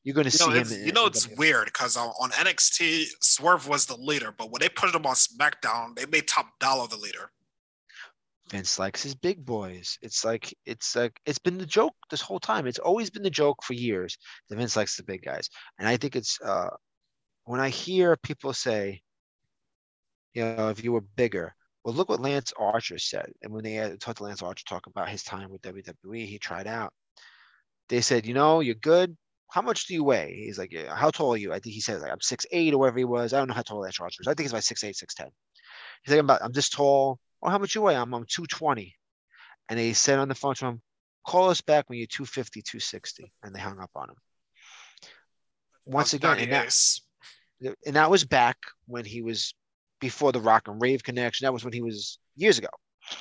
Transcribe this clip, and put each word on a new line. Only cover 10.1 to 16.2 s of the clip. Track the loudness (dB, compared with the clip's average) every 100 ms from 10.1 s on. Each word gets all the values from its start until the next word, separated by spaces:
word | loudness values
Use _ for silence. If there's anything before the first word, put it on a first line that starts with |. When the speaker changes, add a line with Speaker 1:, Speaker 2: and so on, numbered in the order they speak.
| -4
Speaker 1:
like, | -2 -4 -6 -14 -12
it's | -8 -4 -2
like, | -2 -4 -6
it's | -2
been | -2 -4
the | 0
joke | 2 2 _ -10
this | -8
whole | -6 -8
time. | -2 -2 -2
It's | -2
always | 2 2 0
been | -4
the | -4
joke | 2 2 2
for | -6
years | -4 -2 -2 -4 -10 -16 -20 -10
that | -6
Vince | -2 0
likes | 0 -4
the |
big | -8 -10
guys. | -8 -8 -8 -12 -20 -4
And | 0
I | 0
think | 0
it's, | -4